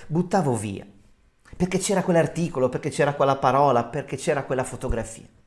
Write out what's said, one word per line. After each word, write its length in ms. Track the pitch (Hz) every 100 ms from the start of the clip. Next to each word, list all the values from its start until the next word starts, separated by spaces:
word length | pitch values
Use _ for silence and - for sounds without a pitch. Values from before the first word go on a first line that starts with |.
| -
buttavo 500 | 156 180 196 143 117
via. 300 | 107 95 - - - _ _ _ _ -
Perché 220 | 180 185
c'era 240 | - 190
quell'articolo, 680 | 180 170 147 160 165 139 127
perché 220 | 135 147
c'era 240 | - 143 143
quella 220 | 139 135
parola, 460 | 135 135 143 120 120
perché 300 | 143 - 139
c'era 280 | - 139
quella 200 | - 131
fotografia. 600 | 123 120 127 113 110 - - _